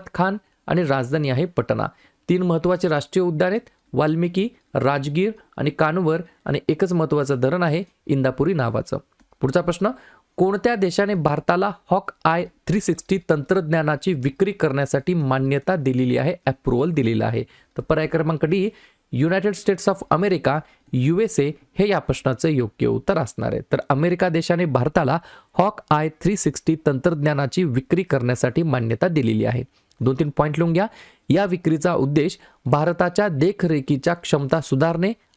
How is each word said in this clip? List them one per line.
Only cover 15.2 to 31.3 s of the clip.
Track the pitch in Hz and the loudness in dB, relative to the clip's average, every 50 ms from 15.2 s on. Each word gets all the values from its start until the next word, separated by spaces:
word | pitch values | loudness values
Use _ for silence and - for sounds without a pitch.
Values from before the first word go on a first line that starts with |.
| 147 131 131 135 135 135 139 143 - - 185 | 0 0 0 0 0 0 0 -2 0 -2 -2
दिलेली | 175 135 131 127 123 127 123 123 123 | 0 0 0 0 2 2 2 2 0
आहे, | 131 151 185 - - | 0 0 -2 -2 -4
अप्रूव्हल | - 131 - - 135 120 120 131 180 | -4 -4 -4 -2 0 0 0 0 0
दिलेलं | 165 151 127 113 117 110 110 | 0 0 0 2 2 0 0
आहे? | 110 117 117 120 | -2 -2 -4 -6
तर | - _ - _ _ - - | -8 _ -20 _ _ -12 -8
पर्याय | 123 - 160 156 156 156 | -4 -2 -2 -2 -2 -2
क्रमांक | - 165 156 156 165 147 - | -2 -2 -2 -2 -2 -2 0
डी, | 151 170 202 180 220 - - - - _ _ _ _ - | 0 0 0 0 -2 -4 -8 -18 -20 _ _ _ _ -2
युनायटेड | 123 139 165 180 190 175 208 196 | 0 0 0 0 0 0 -2 -4
स्टेट्स | - - - 196 170 - - | -2 -2 -2 -2 0 0 -2
ऑफ | 190 - - - | -2 -2 -2 -2
अमेरिका, | - 151 190 208 185 151 - 135 139 156 - _ _ _ _ _ - | 0 0 2 2 0 0 0 0 -2 -2 -4 _ _ _ _ _ -2
यूएसए | 127 123 143 170 185 226 220 - - 139 147 156 - _ _ _ - | 0 2 2 2 2 0 0 0 0 0 0 -2 -8 _ _ _ 0
हे | 190 214 | 0 2
या | 196 160 | 0 0
प्रश्नाचं | - - 135 - - 135 131 - - 160 | 0 -2 -4 -2 -2 -2 -2 0 0 0
योग्य | 156 131 123 104 - - 123 117 | 0 0 0 -2 -2 -2 0 0
उत्तर | 113 113 - - 196 - | 0 0 0 0 0 0
असणार | 143 107 - - 113 117 - | -2 -4 -4 -6 -4 -4 -4
आहे. | - - - | -4 -4 -2
तर | - 135 - - | -4 -2 0 0
अमेरिका | 139 135 156 175 175 175 185 180 | 0 0 2 0 2 2 0 0
देशाने | 160 165 165 - 175 165 180 | 0 0 0 0 0 0 0
भारताला | 165 131 127 120 156 - 185 156 127 143 170 - - - - - _ - | 0 0 0 0 2 2 2 2 2 0 -2 -4 -8 -20 -20 -20 _ 0
हॉक | - 175 202 208 - - - | 0 0 0 0 -4 -2 0
आय | 156 151 151 160 | 0 2 0 -2
थ्री | 156 - - 175 208 196 | -4 -4 -2 -2 0 0
सिक्स्टी | - 151 143 - - - 160 151 - | 0 -2 -2 -2 0 0 0 2 2
तंत्रज्ञानाची | 156 143 131 - 180 165 147 143 151 147 139 143 131 - - 185 | 0 0 2 2 0 0 0 0 0 0 0 -2 -2 0 0 0
विक्री | 156 120 127 131 - - 170 190 | 0 0 -2 -2 0 0 -2 0
करण्यासाठी | - - 131 117 123 123 - - 127 113 165 170 | 0 -2 0 0 0 -2 0 0 0 0 0 0
मान्यता | 160 131 127 117 113 113 107 - 185 | 0 0 0 -2 -2 -2 0 0 0
दिलेली | 170 151 127 113 113 110 110 | 2 2 2 2 2 2 0
आहे. | 110 117 123 120 - _ _ _ _ _ - | 0 0 -2 -4 -8 _ _ _ _ _ -4
दोन | 117 123 135 135 | -2 0 0 0
तीन | 160 147 | -2 -2
पॉइंट | 139 - 147 151 147 151 | 0 0 0 0 0 0
लिहून | 170 170 165 | 0 2 2
घ्या. | 170 202 226 - - - - _ _ _ | 0 0 -2 -4 -10 -20 -20 _ _ _
या | - | 0